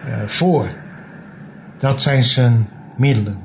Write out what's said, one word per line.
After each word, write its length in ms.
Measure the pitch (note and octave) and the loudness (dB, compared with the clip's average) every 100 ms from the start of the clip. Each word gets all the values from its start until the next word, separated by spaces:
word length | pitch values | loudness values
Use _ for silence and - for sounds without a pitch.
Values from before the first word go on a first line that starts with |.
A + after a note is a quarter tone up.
| C#3 | -8
eh, 200 | A2+ G#2+ | -8 -6
voor. 420 | - F3+ D3+ F#2+ - - - - - - - - - - - | -2 2 2 0 -8 -16 -20 -20 -20 -20 -20 -20 -20 -20 -4
Dat 240 | C3+ C3+ | -2 0
zijn 220 | D3 C3+ | 2 2
zijn 440 | A#2+ - B2 A#2 A2 - - - | 2 4 4 4 2 -6 -16 0
middelen. 420 | C#3 A2+ G#2 G2 | 2 2 0 -6